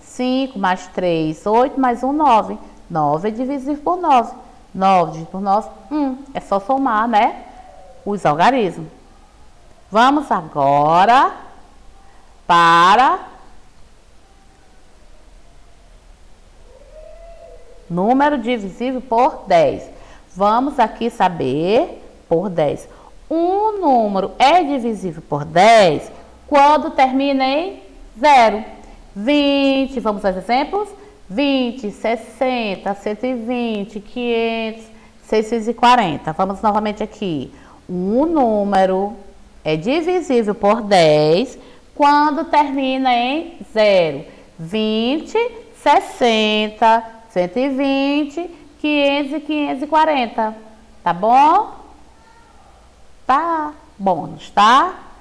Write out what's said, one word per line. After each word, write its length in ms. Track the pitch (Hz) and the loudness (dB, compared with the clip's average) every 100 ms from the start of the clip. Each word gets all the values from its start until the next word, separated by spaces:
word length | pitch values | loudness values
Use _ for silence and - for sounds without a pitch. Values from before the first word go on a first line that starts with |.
Cinco 580 | - - 254 254 269 233 | -20 -6 -2 -2 -4 -4
mais 280 | 190 185 - | -2 -2 -6
três, 580 | - 180 165 156 156 - | -4 -2 -2 -2 -4 -2
oito 320 | 220 262 262 | 0 0 0
mais 240 | 262 240 | -2 -2
um, 100 | 254 | -4
nove. 460 | 294 302 226 190 208 - - - | 0 2 2 0 -10 -16 -20 -8
Nove 380 | 165 147 156 208 | -2 0 0 -4
é 20 | |
divisível 520 | 220 254 277 262 294 | -6 -6 -6 -6 -6
por 120 | 311 359 | -4 -2
nove. 340 | 339 262 226 - - - - | 2 2 0 -10 -20 -20 -16
Nove 380 | 185 190 185 165 | -2 2 2 2
dividido 180 | 160 160 | -4 -12
por 100 | 190 | -8
nove, 280 | 202 202 214 - - | -2 -2 -2 -18 -8
um. 240 | 302 277 262 - | -4 -4 -4 -10
É 60 | - | -12
só 180 | - 196 | -4 -4
somar, 480 | 196 269 269 214 233 | -2 -2 0 0 0
né? 380 | 220 247 - - - - - - - | 2 0 -2 -18 -20 -20 -20 -20 -14
Os 220 | - 202 170 | -8 -2 0
algarismos. 640 | 147 190 262 196 165 156 - - - - _ - _ - - - | 2 2 2 -2 -4 -16 -18 -20 -20 -20 _ -20 _ -20 -20 -4
Vamos 420 | 202 247 294 277 | 2 2 2 -2
agora 1000 | 208 160 151 139 143 147 165 202 247 339 - - - - - - - - - - - - | -4 -4 -2 2 2 4 4 4 4 2 -2 -18 -20 -20 -20 -20 -20 -20 -20 -20 -20 0
para 760 | 170 170 170 175 214 262 370 - - - - - - - - _ - _ _ _ _ - - - - - - - - - - - - - - - - - - - - - - - - - - - - - - - - - | 4 4 4 4 4 4 0 -6 -20 -20 -20 -20 -20 -20 -20 _ -20 _ _ _ _ -20 -20 -20 -20 -20 -20 -20 -20 -20 -20 -20 -20 -20 -20 -20 -20 -20 -20 -20 -20 -20 -20 -20 -20 -20 -20 -20 -20 -20 -20 -20 -20 -10
número 500 | 170 196 262 294 294 | -4 0 2 0 -2
divisível 640 | 220 247 196 170 247 254 | -4 -6 -6 -8 -6 -6
por 420 | 254 226 262 - - | -4 0 0 -2 0
dez. 420 | 175 143 101 - - - - - | 2 2 0 -12 -20 -20 -20 -20
Vamos 460 | 180 202 220 269 277 | -2 0 2 -2 0
aqui 300 | 220 - 226 | -2 -2 -6
saber 920 | - 185 165 135 139 170 226 349 - - - _ | 0 -2 0 -4 -2 0 0 0 -8 -20 -20 _
por 200 | 165 196 | -2 -2
dez. 400 | 170 147 - - - - - - | -2 -2 -2 -12 -20 -20 -20 -6
Um 480 | 320 339 381 440 415 | -2 0 0 -2 0
número 540 | 339 254 214 196 196 - | 0 2 0 -2 -6 0
é 240 | 254 339 | 2 4
divisível 600 | 302 285 233 208 185 160 - | 2 -4 -4 -6 -8 -10 -8
por 160 | 147 | -8
dez 680 | 151 160 202 226 185 143 - - - - - | -2 4 6 8 6 2 -6 -20 -20 -20 0
quando 420 | 285 285 302 311 | 4 6 4 0
termina 540 | - 262 262 277 269 | 0 2 2 0 0
em 380 | 262 285 370 - - - - - | 0 -2 -4 -10 -20 -20 -20 -2
zero. 460 | 285 277 226 208 220 - - - - | 4 6 6 2 -8 -18 -20 -20 -18
Vinte, 840 | 196 214 294 285 277 277 269 262 269 | -6 0 2 2 2 2 2 -2 -2
vamos 260 | 214 208 | -4 -2
aos 120 | 196 185 | -2 -4
exemplos? 520 | 180 247 294 392 415 - - - - | -2 -2 0 -4 -6 -12 -20 -20 -10
Vinte, 640 | 196 285 269 247 233 208 | -2 0 0 -2 -6 -10
sessenta, 1040 | 196 220 233 - - 262 247 214 185 190 | -8 -6 -6 -8 -6 -4 -2 -6 -6 -8
cento 320 | 196 220 208 254 | -6 -8 -6 -6
e 80 | |
vinte, 640 | 254 220 247 240 214 202 214 | -6 -6 -6 -4 -6 -8 -12
quinhentos, 840 | 202 - 240 233 226 226 220 220 - - - - | -14 -8 -4 -2 -2 -4 -8 -10 -18 -20 -20 -20
seiscentos 420 | - 220 220 233 214 | -4 -2 -2 -4 -4
e 80 | |
quarenta. 580 | 233 240 247 190 147 - | 0 4 4 2 -4 -8
Vamos 300 | 156 190 196 | -4 -4 -2
novamente 400 | 220 208 214 208 | -2 0 -2 -6
aqui. 500 | 214 - 202 151 123 - - - - | -10 -8 -6 -6 -8 -16 -20 -20 -10
Um 360 | 180 185 233 320 | -6 -2 0 0
número 880 | 320 240 214 202 196 190 185 202 226 - - - - | 0 0 0 0 0 2 0 -4 -10 -20 -20 -20 -12
é 120 | 156 160 | -6 -4
divisível 760 | 175 302 320 359 294 247 208 | -2 -2 -2 -4 0 -2 0
por 280 | 202 202 220 | -2 0 0
dez 760 | 208 196 160 151 151 170 262 - - - - - | 2 4 6 4 4 2 0 -8 -20 -20 -20 0
quando 480 | 285 294 294 285 | 4 4 2 0
termina 680 | 330 294 294 269 262 262 262 | 0 0 0 0 -2 0 0
em 460 | 240 247 294 339 - 202 | 0 0 -4 -6 -16 -8
zero. 520 | 214 214 196 160 143 160 - - - | 0 4 4 2 -2 -12 -20 -20 -18
Vinte, 800 | 165 214 214 220 233 302 320 427 480 - - - | -8 -4 -2 -2 -2 -4 -2 -2 -2 -6 -20 -4
sessenta, 1200 | 302 311 381 - 247 220 214 214 214 214 226 226 233 - - | 2 2 2 -2 0 2 2 0 -2 0 2 2 0 -18 -8
cento 300 | 185 180 247 | -4 -2 -2
e 100 | 277 | -2
vinte, 800 | 262 277 269 277 285 285 339 349 - - _ | -2 0 0 0 -2 -4 -6 -10 -14 -20 _
quinhentos 540 | 302 294 285 285 277 | -2 0 2 0 -4
e 80 | 302 | -6
quinhentos 420 | 294 302 285 277 | -6 -4 -4 -6
e 40 | 294 | -2
quarenta. 720 | 311 320 294 233 - 220 220 - - - - | 0 2 0 -4 -4 -6 -6 -20 -20 -20 -8
Tá 100 | - | -6
bom? 600 | 175 208 254 294 359 440 - - - - - _ - - - - - - _ - - - | -2 2 4 4 2 0 -10 -20 -20 -20 -20 _ -20 -20 -20 -20 -20 -20 _ -20 -20 -2
Tá 460 | 269 339 330 302 302 - - | 0 0 -4 -6 -12 -20 -6
bônus, 500 | 196 180 - 160 - | -4 -4 -6 -14 -8
tá? 440 | - 208 262 349 - - - | 2 4 4 2 -4 -20 -20